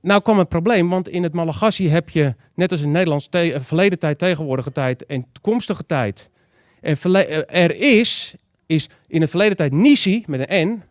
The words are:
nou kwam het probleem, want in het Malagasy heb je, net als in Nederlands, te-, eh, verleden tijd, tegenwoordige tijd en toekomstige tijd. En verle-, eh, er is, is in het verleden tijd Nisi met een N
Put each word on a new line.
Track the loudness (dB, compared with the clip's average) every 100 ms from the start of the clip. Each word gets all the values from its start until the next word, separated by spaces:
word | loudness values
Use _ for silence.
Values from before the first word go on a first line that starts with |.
nou | 2 2
kwam | 4 2
het | 2
probleem, | 0 0 2 2
want | 0 -4
in | -4
het | -4
Malagasy | -2 -4 0 -2 0 2
heb | 0 0
je, | 0 0 -2 _
net | -4 -2
als | -2
in | -2
Nederlands, | 0 0 -2 -2
te-, | -2 -2
eh, | -4
verleden | -4 0 2 0
tijd, | -2 -2
tegenwoordige | -2 -2 -2 -4 -4
tijd | -4 -4 -4 -6
en | -8 -8
toekomstige | -8 -2 -2 -2 -8 -4
tijd. | -2 -2 -4 -16 _ _ _ _ _
En | -4 -2
verle-, | 2 2 2
eh, | -2 -4 2
er | 2 2
is, | 4 4 2 -4 -8 -14 _ _ _
is | -4 -4 _ _
in | -2
het | 0
verleden | 0 0 0
tijd | -2
Nisi | 2 4 4 2 -2 -2
met | -6 -2
een | 0 0
N | -4 -12